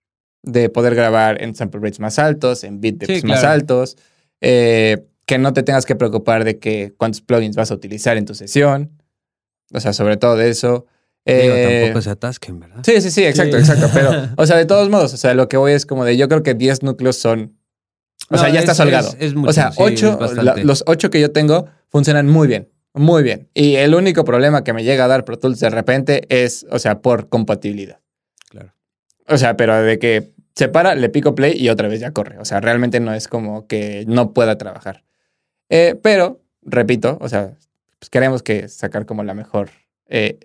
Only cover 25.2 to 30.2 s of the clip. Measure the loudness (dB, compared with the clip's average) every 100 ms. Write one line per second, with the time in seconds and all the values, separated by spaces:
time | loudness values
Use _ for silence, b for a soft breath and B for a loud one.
25.2 | -2 -4 -4 -2 -2 -2 -2 -2 0 -2
26.2 | 0 0 0 -4 -8 -4 -2 -2 0 0
27.2 | -2 -4 -2 -4 -6 -10 -12 -20 _ _
28.2 | _ _ _ -20 -20 _ _ _ _ _
29.2 | -2 2 2 2 2 2 2 0 0 -2